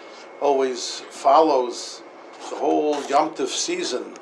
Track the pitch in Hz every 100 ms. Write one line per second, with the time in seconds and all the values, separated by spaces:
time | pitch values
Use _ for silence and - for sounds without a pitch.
0 | - - - - 143 135 135 120 - -
1 | - - 139 143 160 135 123 123 - -
2 | - - - - - - 143 156 151 147
3 | 131 139 156 - 131 - - 180 156 127
4 | 101 95